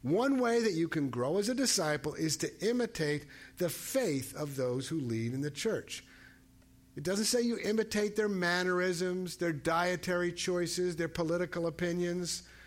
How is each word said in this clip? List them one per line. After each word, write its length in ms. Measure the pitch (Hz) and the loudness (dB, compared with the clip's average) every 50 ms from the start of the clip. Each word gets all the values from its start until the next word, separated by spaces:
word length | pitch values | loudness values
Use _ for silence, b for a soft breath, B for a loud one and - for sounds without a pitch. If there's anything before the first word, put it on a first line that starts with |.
One 360 | - 123 156 208 247 277 277 262 | 0 2 2 4 4 4 4 4
way 240 | 247 233 233 233 | 4 4 4 4
that 120 | 226 220 175 | 4 2 2
you 140 | 160 170 160 | 2 0 0
can 220 | - 165 143 135 | 0 0 0 0
grow 300 | 120 120 123 135 160 196 | 0 0 0 2 2 2
as 100 | 208 214 | 2 2
a 60 | 254 | 2
disciple 580 | 240 269 233 - 196 170 151 151 147 - 156 151 | 2 2 2 2 2 2 2 0 0 -2 -4 -4
is 240 | - 160 160 147 - | -2 -2 -2 0 -2
to 280 | - 151 - - 175 | -4 -6 -4 -2 -2
imitate 600 | 214 240 247 240 - - - 160 147 147 147 147 B B B B B B B | 0 2 2 0 -2 -2 -2 0 0 0 -2 -4 B B B B B B B
the 120 | 180 170 | -2 -2
faith 640 | - - - - - 262 254 190 147 135 123 - - | -2 -4 -8 -2 0 0 2 2 0 0 -2 -4 -6
of 200 | 131 151 147 139 | -6 -6 -6 -2
those 320 | 131 131 123 123 131 131 - | -2 -2 0 0 -2 -2 -2
who 120 | 165 165 | -4 -2
lead 340 | 135 120 113 113 113 117 127 | -2 -2 -2 0 -2 -2 -2
in 80 | 135 | -2
the 100 | 143 147 | -4 -4
church. 540 | 143 - - 226 202 131 - - - - - B B B B B B B B B - - - - - - - - - | -4 -2 -2 0 0 -2 -4 -6 -12 -12 -14 B B B B B B B B B -20 -20 -20 -20 -20 -20 -20 -16 -12
It 80 | - 147 | -6 -2
doesn't 220 | 170 190 202 220 | -2 0 0 2
say 160 | 208 - 247 | 2 2 2
you 160 | 240 240 233 - | 2 2 0 0
imitate 580 | - 190 214 220 220 220 - 214 208 214 208 | 0 0 2 0 0 0 0 0 0 2 2
their 140 | 214 214 208 | 0 0 2
mannerisms, 1040 | 202 185 180 175 175 180 180 185 180 180 180 185 180 165 185 185 180 185 185 175 - | 2 2 2 2 2 2 2 2 2 2 2 2 2 0 0 -2 0 -2 -4 -6 -4
their 160 | - 175 170 | -2 0 0
dietary 800 | 165 139 120 160 165 165 175 180 180 170 - 180 180 175 175 175 | 0 0 0 2 2 4 2 2 0 -2 -2 0 0 2 2 0
choices, 640 | 175 175 - 185 180 175 175 165 - 180 180 180 170 | -2 -2 -2 0 0 0 0 0 0 0 0 0 0
their 140 | 156 170 165 | 0 -2 -2
political 580 | 165 170 175 156 170 175 180 165 - 175 170 170 | 0 -2 0 0 2 0 0 -2 -2 -2 -2 -2
opinions, 760 | 156 - 180 175 170 175 175 175 175 180 180 165 - - B B B B B | -2 -2 -2 0 0 0 0 0 0 -2 -2 -4 -6 -8 B B B B B